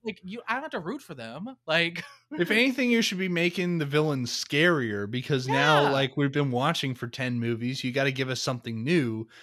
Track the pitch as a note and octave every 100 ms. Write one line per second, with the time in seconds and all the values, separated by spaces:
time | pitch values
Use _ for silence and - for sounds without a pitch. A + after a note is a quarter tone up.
0 | A3+ - F3+ A3+ - A#3+ D4+ C4 D#3+ C#4
1 | - C#3 A2+ B2+ F#3 C3 - D#3+ E3+ E3+
2 | - - _ D4+ E3+ G#3+ C4 B3+ B3 A#3
3 | A3 F3+ F#3 F3 F3 F3 F3+ F3 C#3+ D3
4 | D#3 C#3 A#2+ - - C#3+ E3+ D#3+ A#2 G#2
5 | G2+ B2 - C#3 B2+ C3+ D3 D3+ C#3+ C3+
6 | C3+ - C#3+ C#3+ C#3+ A#2+ C#3+ E3 C#3 A#2+
7 | A#2+ - B2+ B2 A#2 A2+ A#2+ C3+ B2+ B2+
8 | C#3 C3 C3 B2+ - B2 - A2+ A#2+ F3
9 | B2 A2 A2 -